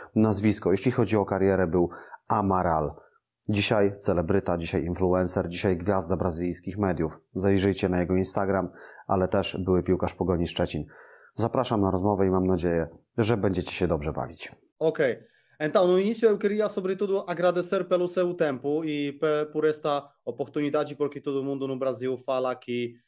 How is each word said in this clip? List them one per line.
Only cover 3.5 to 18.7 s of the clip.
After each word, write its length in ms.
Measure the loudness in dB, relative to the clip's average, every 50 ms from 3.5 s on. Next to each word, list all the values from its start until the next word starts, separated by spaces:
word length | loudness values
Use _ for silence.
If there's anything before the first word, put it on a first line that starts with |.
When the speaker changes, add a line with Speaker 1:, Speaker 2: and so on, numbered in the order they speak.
| 0 0 2 2 4 4 4 2 0 -2
Speaker 1:
celebryta, 580 | -2 0 0 0 2 2 2 0 2 0 -2
dzisiaj 280 | -2 -2 -2 -2 -2 -2
influencer, 640 | -2 -2 0 0 2 2 2 0 0 -2 -2 -4 -2
dzisiaj 280 | -4 -2 0 0 0
gwiazda 400 | 0 0 -2 -2 -2 0 -2 -2
brazylijskich 600 | -2 -2 -4 -2 -2 -4 -6 -6 -6 -10 -10 -4
mediów. 420 | -2 -2 -2 0 0 -2 -4 -4 -10 _ _ -6
Zajrzyjcie 540 | 0 2 2 2 4 4 2 0 2 0 0
na 100 | 2 0
jego 160 | 0 2 2
Instagram, 540 | 0 0 0 -2 -2 -2 0 0 0 -2 -4 -8 -14 -20 -20 -20 -18 -6
ale 200 | -2 0 0 0
też 300 | 2 0 0 -2 -2 -4
były 260 | -4 0 2 2 2 4
piłkarz 300 | 2 0 0 0 -4 -4
Pogoni 340 | -4 -2 0 0 0 0
Szczecin. 380 | -2 -2 -2 -2 -2 -2 -8 -8 -8 -14 -20 -20 -20 -20 -20 -20 -16 -6
Zapraszam 460 | -4 -2 0 0 -2 0 0 0 2
na 100 | 2 2
rozmowę 360 | 2 2 2 2 2 2 2
i 20 | 2
mam 180 | 2 2 2
nadzieję, 400 | 2 0 0 0 0 0 0 -2 -4 -8 -20 _ _ -2
że 200 | -2 0 0 0
będziecie 340 | 0 0 0 0 -2 -4 -6
się 160 | -2 -2 0
dobrze 260 | 0 0 -2 -2 -4 -6
bawić. 380 | -6 -8 -8 -10 -16 -18 -18 -18 _ _ _ _ -2
Speaker 2:
Ok. 200 | -2 0 0 2 0 0 -2 -4 -10 _ _ _ _ _ _ -6
Então, 280 | -4 0 4 4 4
no 100 | 6 4
início 320 | 4 2 0 0 2 4 4
eu 80 | 4
queria, 320 | 4 0 -2 0 0 -2 -2
sobretudo, 540 | -2 -4 -4 -4 -2 -2 -2 -2 -2 -2 -2
agradecer 600 | -4 -4 2 2 2 2 2 -2 0 -2 -2 0
pelo 200 | 0 0 0 0
seu 260 | 0 0 0 0 0 0
tempo 480 | 0 0 0 0 -2 -2 -2